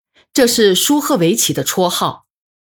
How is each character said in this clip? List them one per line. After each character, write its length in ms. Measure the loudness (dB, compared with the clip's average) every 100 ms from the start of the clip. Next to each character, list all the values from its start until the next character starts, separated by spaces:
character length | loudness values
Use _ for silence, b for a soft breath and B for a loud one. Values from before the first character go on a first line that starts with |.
| _ b b
这 140 | 0 0
是 260 | 4 2
舒 260 | 2 0 0
赫 160 | 0 0
维 200 | 0 0
奇 160 | -2
的 120 | -4
绰 240 | -4 -2 -2
号， 380 | -2 -6 -6 _ _ _ _